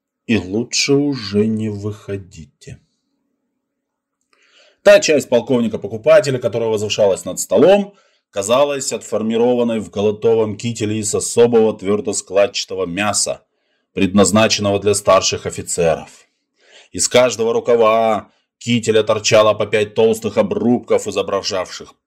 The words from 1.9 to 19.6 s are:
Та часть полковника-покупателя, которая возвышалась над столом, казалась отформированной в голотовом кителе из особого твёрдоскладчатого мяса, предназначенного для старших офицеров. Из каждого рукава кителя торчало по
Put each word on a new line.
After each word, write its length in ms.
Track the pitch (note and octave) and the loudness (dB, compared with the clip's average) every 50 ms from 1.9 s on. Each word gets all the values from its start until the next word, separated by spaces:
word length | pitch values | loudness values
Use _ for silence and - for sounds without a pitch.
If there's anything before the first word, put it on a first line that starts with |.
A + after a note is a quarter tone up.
| G#2 - - - G2+ G2 F#2 F2 - - D2+ - _ _ - - C3+ - _ _ _ _ _ _ _ _ _ _ _ _ _ _ _ _ _ _ _ _ _ _ _ _ _ _ _ _ _ _ _ _ _ _ _ _ _ _ _ _ - | -10 -10 -10 -10 -10 -10 -12 -14 -20 -20 -20 -20 _ _ -20 -20 -20 -20 _ _ _ _ _ _ _ _ _ _ _ _ _ _ _ _ _ _ _ _ _ _ _ _ _ _ _ _ _ _ _ _ _ _ _ _ _ _ _ _ 6
Та 180 | G3+ G#3 G3+ | 6 6 6
часть 280 | G3+ - D#3 C#3 B2+ - | 6 4 0 0 0 2
полковника-покупателя, 1120 | - A#2+ G#2 - C3 A#2+ A#2 A2 G#2 G2 - G2+ G#2 A2 G#2+ D3+ D#3+ D#3 C#3+ C#3 C3 B2 | 0 0 0 0 0 0 0 -2 -4 -6 -8 -10 -10 -2 2 4 6 6 4 2 -2 -2
которая 300 | A#2+ A#2 G#2 A#2 A2+ A2+ | -2 -4 -4 -2 -2 -2
возвышалась 560 | A2 G#2 G#2+ G#2 - - G#2+ G2+ F#2 E2+ - | -2 -2 -2 -4 -2 2 2 2 2 0 -4
над 160 | F#2 F2+ - | -8 -10 -10
столом, 540 | - - - G2 C3 E3 - G#3 G3 G3 - _ _ _ _ _ _ _ | -6 -2 2 4 6 6 6 4 2 -2 -10 _ _ _ _ _ _ _
казалась 600 | - G#2 G2 - A#2 C3 D3 C#3+ C#3+ C#3 B2 - B2 | -8 -6 -2 0 0 2 2 0 -2 -4 -6 -8 -8
отформированной 880 | A2 - - - G#2 G#2+ A2 A2+ A2+ A#2+ B2 B2 A#2+ A#2+ A#2 A2+ A2 | -10 -8 -6 -6 -4 -2 -2 0 0 2 2 2 0 0 -2 -2 -4
в 100 | G2 E2+ | -6 -8
голотовом 680 | - G#2 G2+ G#2+ G#2 G#2 - A#2 A2+ A2+ A2 G#2+ G2+ | -4 -2 -2 -2 -2 0 0 0 2 2 0 -2 -4
кителе 420 | G#2 - A#2+ A#2 - A#2 G#2 G#2+ A2 | -6 -8 -8 -6 -4 -4 -4 -4 -4
из 160 | G#2 G2+ - | -4 -4 -4
особого 600 | G2 - - - A#2+ A#2+ A#2 A#2+ A2+ A2 A2 G2+ | -4 -4 -2 0 2 2 4 4 2 2 2 0
твёрдоскладчатого 1120 | - F#2 F#2 G#2 G#2 F#2 G#2 G2 - - - F#2 F#2+ G2+ G2+ - - - - G2 F#2 F#2+ | -4 -4 -4 -4 -2 -4 -4 -6 -8 -6 -4 0 0 0 0 -2 -6 -10 -8 -8 -6 -6
мяса, 600 | F2 F2 F#2+ G#2 G#2 G2+ G2 - - C2 - _ _ _ _ _ _ _ _ _ _ - | -6 -4 -4 -4 -4 -2 -4 -4 -6 -6 -10 _ _ _ _ _ _ _ _ _ _ -4
предназначенного 840 | F2+ G2 F#2+ F#2 G2+ G2 F2+ F#2 A2 A2+ G#2+ - - G2+ G2+ G2+ G2+ | -2 -2 0 2 2 2 4 4 2 2 2 0 -2 -2 -2 -2 0
для 160 | G2 G#2 G2+ | 0 0 -2
старших 520 | - - - F#2 F#2+ F2+ - - F2+ - | 0 2 2 4 4 2 0 -4 -6 -8
офицеров. 800 | F2+ - - F2 - - - F2 E2 D2+ C#2 - - - - _ _ _ _ _ _ _ _ _ _ _ - - _ - | -10 -10 -10 -10 -8 -4 -2 0 0 0 -2 -6 -12 -20 -20 _ _ _ _ _ _ _ _ _ _ _ -20 -20 _ -8
Из 160 | F#2 F#2 - | -6 -4 0
каждого 440 | - B2 B2 B2+ A2 G#2 A2+ A2+ A#2 | 2 4 4 4 2 0 -2 -2 -2
рукава 800 | A#2 A2 B2+ A#2+ A#2 A2+ G#2+ A2+ A2+ A2+ A2 A2 G2 - - _ _ _ _ _ - | 0 0 2 2 4 4 4 4 2 2 0 0 -2 -4 -10 _ _ _ _ _ -10
кителя 440 | - A#2+ A#2+ A#2+ G#2+ A2+ A2 A2 G#2+ | -4 -2 -2 0 0 2 2 2 2
торчало 520 | G#2+ A2 G#2 G2+ - A2+ G#2+ G#2+ A2 G#2 | 2 0 -2 0 2 4 4 4 4 2
по 120 | G#2 | 0